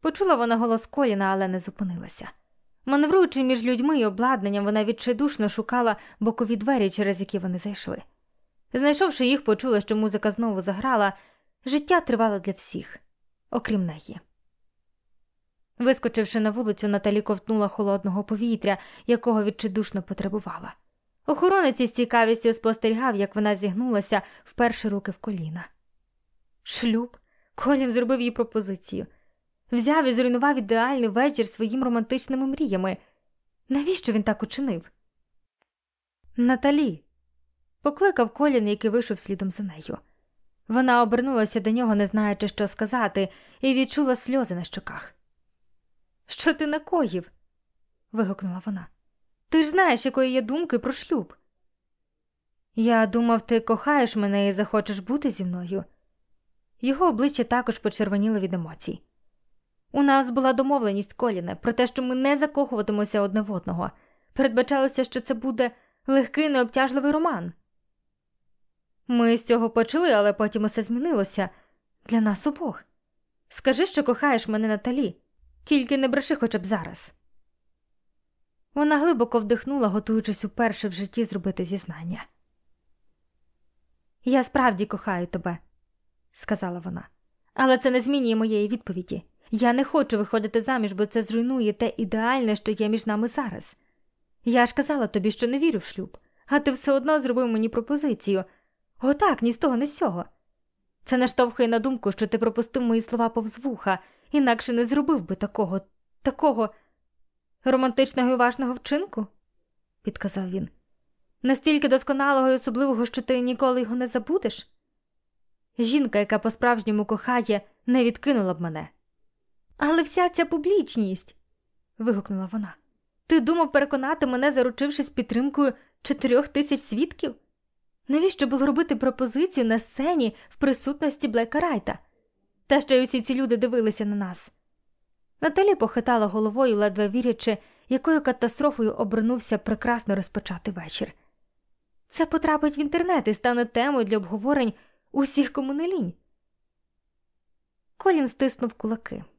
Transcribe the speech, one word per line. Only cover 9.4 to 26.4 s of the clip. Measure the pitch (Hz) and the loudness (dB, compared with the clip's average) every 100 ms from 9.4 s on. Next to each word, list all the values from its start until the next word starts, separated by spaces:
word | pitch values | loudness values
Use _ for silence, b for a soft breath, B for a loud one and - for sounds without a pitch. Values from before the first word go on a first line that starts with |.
почула, | - 214 262 214 | 2 0 2 0
що | - 214 | 0 0
музика | 214 208 214 | 0 0 -2
знову | 208 226 190 | -2 -2 -2
заграла. | 185 190 262 240 196 190 B B B _ 262 | -2 -2 0 2 2 -2 B B B _ -2
Життя | 285 294 359 | -2 2 0
тривало | 330 240 226 202 | 2 0 2 0
для | 180 | -6
всіх, | 190 - - - - _ _ _ _ _ | -6 -6 -8 -12 -18 _ _ _ _ _
окрім | 247 - 208 175 | -6 -2 -2 -2
неї. | 156 - - _ _ _ _ _ _ _ _ _ _ _ _ _ _ _ _ | -6 -14 -18 _ _ _ _ _ _ _ _ _ _ _ _ _ _ _ _
Вискочивши | 240 262 233 - 208 226 | 0 2 0 -2 -2 0
на | 214 | 0
вулицю, | 208 220 202 208 | 0 -4 -2 -2
Наталі | 202 208 202 | 0 0 0
ковтнула | 214 202 - 220 202 | 0 -4 -2 0 0
холодного | - 202 196 196 185 | 0 -2 0 -2 -4
повітря, | 202 214 233 220 208 196 B B B | -4 -2 -2 0 0 -2 B B B
якого | 240 240 220 | 0 2 2
відчайдушно | 208 214 220 190 208 196 | 0 -2 -4 -2 -4 -6
потребувала. | 180 190 196 208 190 - 175 - _ _ _ _ - | -8 -6 -4 -6 -8 -12 -14 -18 _ _ _ _ -2
Охоронець | 294 359 392 311 - | 2 4 4 4 2
із | 240 | -2
цікавістю | - 240 233 226 226 233 | 0 2 4 4 2 2
спостерігав, | 226 226 220 220 226 262 208 | 0 0 0 0 0 0 0
як | 196 214 | -2 0
вона | 208 202 | 0 0
зігнулася, | 202 185 254 214 196 208 B B | -2 -2 0 0 0 -2 B B
вперши | - - 240 226 220 | -20 0 0 0 -4
руки | 202 196 | -4 -6
в | 185 | -10
коліна. | - 196 156 165 175 _ _ _ _ _ _ _ | -8 -6 -6 -10 -12 _ _ _ _ _ _ _